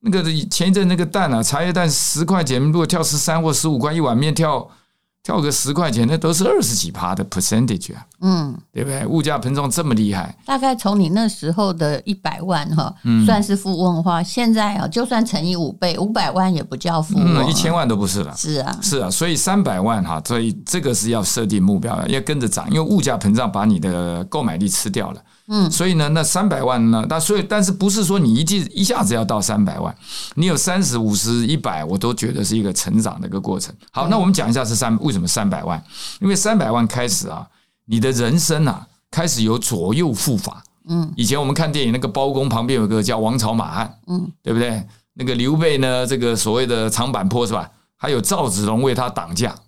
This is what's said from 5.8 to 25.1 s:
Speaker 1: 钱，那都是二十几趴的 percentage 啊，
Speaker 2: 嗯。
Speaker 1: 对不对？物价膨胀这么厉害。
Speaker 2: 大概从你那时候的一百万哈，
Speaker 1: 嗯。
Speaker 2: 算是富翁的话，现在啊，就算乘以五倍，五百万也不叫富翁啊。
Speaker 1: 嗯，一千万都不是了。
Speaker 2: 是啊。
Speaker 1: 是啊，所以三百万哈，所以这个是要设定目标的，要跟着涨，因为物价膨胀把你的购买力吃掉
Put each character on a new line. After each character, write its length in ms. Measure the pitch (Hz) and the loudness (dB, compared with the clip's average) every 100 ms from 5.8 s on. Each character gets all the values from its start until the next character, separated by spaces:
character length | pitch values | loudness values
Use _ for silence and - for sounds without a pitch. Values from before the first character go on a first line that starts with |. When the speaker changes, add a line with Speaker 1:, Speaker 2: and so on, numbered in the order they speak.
| 170 | 0
Speaker 1:
钱， 160 | 113 117 | 2 2
那 80 | 160 | 2
都 160 | 160 | 0
是 140 | 165 196 | 2 2
二 160 | 403 | 2
十 120 | 208 | 2
几 160 | 117 170 | -2 -4
趴 240 | - 90 | -4 -4
的 100 | 92 | -4
percentage 720 | 95 - 90 110 123 98 - | -4 -2 0 2 2 0 -6
啊， 120 | - - _ | -14 -16 _
Speaker 2:
嗯。 360 | 185 180 147 123 - | 0 0 -2 -8 -12
Speaker 1:
对 120 | - | -8
不 60 | 139 | -6
对？ 160 | 135 - | -4 0
物 160 | 160 | 0
价 160 | 147 143 | 0 -2
膨 160 | 127 | -2
胀 160 | 139 143 | -2 -2
这 120 | 123 | -2
么 120 | 160 | 0
厉 180 | 113 104 | 2 2
害。 240 | 98 - - | 0 -4 -10
Speaker 2:
大 140 | - 269 | -4 0
概 180 | 262 254 | 0 0
从 240 | 214 208 | 0 2
你 80 | 180 | 2
那 180 | 190 226 | 2 0
时 240 | - 147 | -2 -4
候 220 | 170 202 | 0 0
的 260 | 170 151 143 | 0 -2 -2
一 100 | - | -4
百 300 | 196 160 156 | -6 -4 -6
万 260 | 180 165 143 156 | -2 -2 0 -2
哈， 180 | 135 - | -2 -4
Speaker 1:
嗯。 200 | - 226 | 2 4
Speaker 2:
算 180 | 214 214 | 6 4
是 140 | 202 196 | 2 0
富 220 | 190 175 | 0 0
翁 180 | 180 170 | 2 2
的 60 | |
话， 200 | 170 170 | 2 0
现 300 | 170 - 240 | -2 0 2
在 220 | 220 208 | 2 2
啊， 120 | 202 - | -2 -2
就 160 | 196 | -2
算 220 | 240 240 | 0 0
乘 180 | 233 165 | 0 0
以 140 | 160 180 | 0 0
五 160 | 151 | -2
倍， 260 | - 180 160 | -2 -2 0
五 80 | 202 | -2
百 200 | 220 165 | 0 0
万 240 | 180 190 | 0 2
也 80 | 170 | 0
不 140 | - - | -2 -6
叫 240 | 175 165 | -2 -2
富 160 | 156 196 | 0 2
翁 180 | 175 | 4
啊。 80 | 160 | 4
Speaker 1:
嗯， 60 | 131 | 2
一 60 | |
千 180 | 156 160 | 2 2
万 160 | 170 139 | 2 2
都 80 | 107 | 2
不 100 | 101 | 0
是 160 | 95 | -2
了。 140 | 76 - | -4 -6
Speaker 2:
是 200 | 151 151 | -4 -2
啊。 220 | 127 - | -2 -4
Speaker 1:
是 160 | - 139 | -2 -2
啊， 120 | 92 | -2
所 160 | 95 170 | -2 0
以 80 | |
三 300 | 151 185 196 | 0 0 2
百 160 | 185 95 | 2 2
万 240 | 101 113 | 0 0
哈， 180 | 90 80 80 | 0 -4 -2
所 120 | 120 | -2
以 140 | 113 101 - | 0 -2 -4
这 120 | 180 | -2
个 160 | 139 | 0
是 140 | 113 107 | 0 0
要 160 | 117 | 0
设 220 | 95 - 110 | 0 -2 0
定 160 | 104 | 2
目 180 | 92 101 | 4 2
标 160 | - 90 | 0 -4
的， 100 | - | -2
要 100 | 135 | -4
跟 180 | 135 151 | -2 -2
着 80 | 127 | 0
涨， 240 | - - | -2 0
因 40 | |
为 60 | 156 | 0
物 200 | 160 208 | 2 2
价 160 | 139 120 | 2 0
膨 180 | 101 | 2
胀 160 | 107 120 | 2 2
把 140 | 98 | 0
你 160 | 107 95 | 2 2
的 420 | 92 87 87 85 | 2 -2 -2 -4
购 180 | 92 - | -4 -4
买 160 | 110 82 | -2 -2
力 100 | 101 | -2
吃 220 | 95 110 | -2 -2
掉 200 | 101 101 | -4 -4